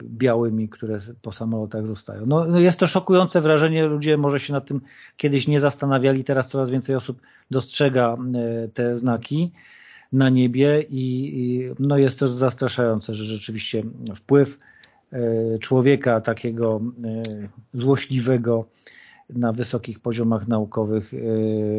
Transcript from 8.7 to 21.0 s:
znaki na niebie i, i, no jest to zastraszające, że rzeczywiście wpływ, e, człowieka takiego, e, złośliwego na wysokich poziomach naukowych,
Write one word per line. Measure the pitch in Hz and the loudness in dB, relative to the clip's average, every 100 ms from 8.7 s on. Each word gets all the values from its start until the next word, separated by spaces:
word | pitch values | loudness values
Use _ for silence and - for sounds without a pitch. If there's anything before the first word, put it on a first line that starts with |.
| - 120 120 | -4 -2 0
znaki | 123 117 - 151 170 - - - - - _ | 0 -2 -2 -2 -2 -6 -20 -20 -20 -20 _
na | 131 135 | 2 4
niebie | 127 127 123 143 151 | 4 2 4 4 2
i, | 151 135 127 127 139 139 | 0 -4 -4 -4 -4 -4
i, | 123 123 127 131 | -2 -4 -6 -4
no | 139 143 | 2 4
jest | 135 131 | 4 2
to | 139 | -2
zastraszające, | 123 131 127 127 - 120 107 110 | 2 0 0 -2 0 0 0 -4
że | 107 | -8
rzeczywiście | 107 110 - 110 - 113 110 - 117 98 | -6 -6 -8 -10 -6 -6 -6 -10 -12 -14
wpływ, | - 143 139 - _ _ - _ _ | 2 4 4 -2 _ _ -20 _ _
e, | 131 117 113 113 113 | -4 -2 0 0 -4
człowieka | - 131 127 139 127 113 | 0 4 4 4 2 0
takiego, | 117 110 120 113 113 110 117 120 | 0 -4 -4 -2 0 0 -4 -6
e, | 117 113 113 107 101 - - | -8 -6 -8 -10 -14 -16 -12
złośliwego | 123 127 135 - 131 120 127 117 117 110 _ - - - _ - | -4 0 0 0 -2 0 0 2 -2 -2 _ -20 -20 -20 _ -12
na | 123 117 | -4 -2
wysokich | 113 117 120 117 104 | -2 -4 -6 -8 -8
poziomach | 123 113 113 110 107 | -6 -2 0 0 0
naukowych, | 110 107 113 107 110 | -2 -2 -4 -2 -2